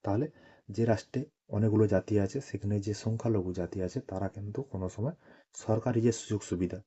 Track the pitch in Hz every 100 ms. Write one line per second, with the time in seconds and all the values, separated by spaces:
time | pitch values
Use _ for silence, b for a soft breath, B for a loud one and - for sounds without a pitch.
0 | - 104 156 B B B B 104 113 104
1 | - 135 143 _ _ 107 110 107 107 95
2 | - 104 98 135 - 101 101 104 104 104
3 | 120 113 120 107 90 90 87 98 90 -
4 | - 95 98 - 101 107 135 98 92 98
5 | 120 175 B B B - - 110 - 120
6 | 117 113 - 104 - 90 90 92